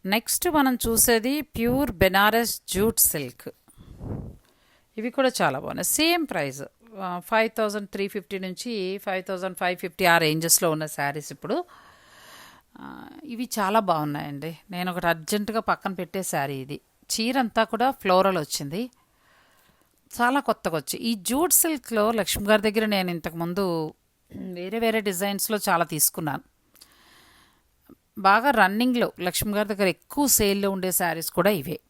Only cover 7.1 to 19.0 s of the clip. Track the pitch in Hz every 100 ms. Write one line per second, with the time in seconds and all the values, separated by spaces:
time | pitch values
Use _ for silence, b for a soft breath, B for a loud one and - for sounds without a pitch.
7.1 | 180 - 220 220 226 214 208 196 196 196
8.1 | 202 185 190 185 180 247 226 185 196 202
9.1 | 185 180 185 185 180 180 180 185 - 180
10.1 | 170 160 156 165 - 175 156 156 - 139
11.1 | 151 - - - 285 349 B B B B
12.1 | B B B B B _ - - 64 -
13.1 | - 285 233 247 226 190 220 196 160 147
14.1 | 147 151 143 156 160 _ 180 185 180 175
15.1 | 165 156 208 208 220 208 170 196 185 175
16.1 | 190 180 160 139 139 131 147 _ _ _
17.1 | - 226 262 226 - 220 214 254 262 196
18.1 | 185 190 180 147 - 143 175 247 b